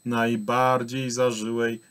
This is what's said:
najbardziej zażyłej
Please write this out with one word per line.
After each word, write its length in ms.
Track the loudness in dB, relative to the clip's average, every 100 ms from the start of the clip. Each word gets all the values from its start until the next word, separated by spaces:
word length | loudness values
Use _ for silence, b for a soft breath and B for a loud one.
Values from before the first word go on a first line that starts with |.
najbardziej 1040 | -4 0 0 0 0 2 4 2 0 -4 -4
zażyłej 680 | 0 0 0 -4 -2 -2 -4 b